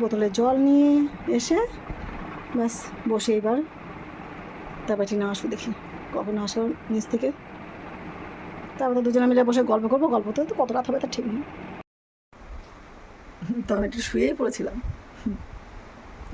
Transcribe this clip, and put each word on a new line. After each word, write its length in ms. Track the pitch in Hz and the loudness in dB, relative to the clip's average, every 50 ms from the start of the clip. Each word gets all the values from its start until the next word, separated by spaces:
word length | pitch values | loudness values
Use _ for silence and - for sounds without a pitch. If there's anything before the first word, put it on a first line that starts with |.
বোতলে 260 | 233 220 226 208 208 208 | 2 2 2 2 2 2
জল 260 | 190 233 233 254 262 269 277 | 4 4 4 4 6 6 6
নিয়ে 240 | 277 285 285 285 285 285 294 294 285 - - - 339 240 240 | 8 8 8 8 8 8 6 6 4 0 -4 -2 0 0 2
এসে 200 | - - 320 381 480 480 - - - - - - - - - - - - - - - - - | 2 4 4 2 2 0 -2 -8 -10 -10 -10 -8 -8 -8 -8 -8 -10 -10 -10 -12 -8 -4 -2
ব্যাস 200 | 240 233 233 - - - - - - - 226 | 0 0 0 -2 -4 -8 -10 -12 -4 0 0
বসে 240 | 220 208 - 240 214 214 | 0 2 4 2 2 4
এবার, 180 | 208 214 240 285 311 - - - - - - - - - - - - - - - - - - - - - - - | 4 2 2 2 0 -2 -8 -14 -14 -14 -14 -12 -14 -14 -14 -14 -14 -14 -14 -14 -14 -14 -14 -14 -12 -12 -12 -6
তারপর 220 | - - 214 202 196 | -2 -2 0 0 0
টিনা 200 | - 214 208 202 202 | 0 2 0 0 0
আসবে 180 | 202 - - 240 | -2 -2 -2 -4
দেখি 220 | 208 - - 226 208 - - - - - - - | -4 -4 -4 -6 -6 -8 -10 -12 -12 -12 -10 -6
কখন 220 | - - 196 202 214 208 202 | -6 -4 -2 -2 -2 -2 -2
আসো 160 | 196 - 226 226 233 320 - - - | -2 -2 0 0 0 -2 -4 -4 -2
নিচ 160 | 220 220 214 - | -2 -2 0 0
থেকে, 180 | - 226 262 269 285 - - - - - - - - - - - - - - - - - - - - - - - - - - - - | 0 0 0 -2 -2 -4 -10 -16 -16 -14 -14 -14 -14 -14 -14 -14 -14 -12 -12 -12 -12 -12 -12 -14 -14 -14 -14 -14 -12 -12 -14 -10 -4
তারপর 200 | - 269 254 247 | 0 0 2 4
তো 60 | 247 | 4
দুজনে 240 | 240 240 233 247 247 254 | 4 4 4 6 6 6
মিলে 120 | 247 247 247 240 | 8 6 6 6
বসে 140 | 240 254 240 233 | 6 4 4 4
গল্প 140 | 220 220 220 220 | 4 2 4 4
করবো। 160 | 254 277 311 311 240 | 4 4 4 4 4
গল্প 120 | 220 202 208 214 | 2 2 0 0
তো, 40 | 277 311 | 0 0
তো 80 | 311 440 | 0 2
কত 160 | - 262 240 | 0 2 2
রাত 120 | 233 254 247 | 2 0 0
হবে 120 | - 247 269 | 0 0 0
তা 80 | - 254 - | -2 -2 -2
ঠিক 100 | - 262 | -4 -2
নেই। 160 | 226 214 269 302 - - - - - - - - _ _ _ _ _ _ _ _ _ - - - - - - - - - - - - - - - - - - - - - - 170 156 247 240 196 | -2 -2 -4 -6 -8 -10 -12 -12 -12 -12 -14 -16 _ _ _ _ _ _ _ _ _ -20 -20 -16 -14 -14 -14 -14 -16 -20 -20 -20 -20 -20 -20 -20 -20 -20 -20 -20 -20 -14 -8 -6 -4 -2 -2 0
তো 40 | - 214 | 0 0
আমি 100 | 196 208 | 2 0
একটু 140 | 196 - 233 - - | 0 -2 -4 -4 -2
শুয়েই 260 | - 226 240 277 302 | 2 2 2 2 2
পড়েছিলাম, 420 | - 254 247 247 - - - - 247 - - - - - - - - - 220 196 - - - - - - - - - - - - - - - - - - - | 0 0 -2 -2 -2 -4 -6 -6 -6 -6 -6 -8 -8 -14 -18 -18 -8 -6 -6 -6 -6 -8 -14 -14 -16 -16 -16 -16 -18 -18 -18 -18 -18 -18 -18 -16 -16 -10 -8